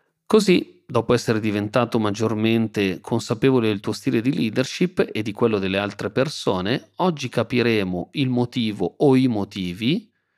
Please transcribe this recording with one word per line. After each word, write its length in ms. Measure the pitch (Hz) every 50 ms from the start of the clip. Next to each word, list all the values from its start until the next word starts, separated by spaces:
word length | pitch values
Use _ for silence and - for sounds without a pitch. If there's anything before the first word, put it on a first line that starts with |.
| _ _ _ _ _
Così, 580 | - - 220 208 202 180 - - - - _ _
dopo 260 | - 123 117 110 - 123
essere 280 | 117 - - 113 107
diventato 580 | 110 107 101 104 104 107 - 131 117 113 - 117
maggiormente 1040 | 107 104 101 107 110 110 107 107 110 113 113 113 113 107 - 110 101 95 87 - -
consapevole 640 | - 123 110 - - 120 107 - 135 131 123 113 107
del 120 | 107 101
tuo 120 | - 117 104
stile 300 | - - 135 127 117 107
di 120 | 135 156
leadership 760 | 175 131 110 101 127 127 - - - 180 175 - - - - -
e 80 | 107 107
di 100 | 110 101
quello 260 | - 120 117 110 101
delle 180 | 95 95 95
altre 340 | 98 101 104 104 - - 104
persone, 840 | - 123 135 156 - - - - 101 92 90 104 131 - - - _
oggi 320 | - 170 185 160 143 135 120
capiremo 800 | - 123 110 - 127 120 117 120 113 107 98 92 90 87 - - -
il 180 | 156 131 127
motivo 640 | 123 123 123 123 - 131 113 110 104 107 92 85 -
o 180 | - 147 139 131
i 140 | 131 131 127
motivi, 840 | 113 104 98 98 - 101 92 90 87 92 110 123 170 226 - _ _ _ _ _ _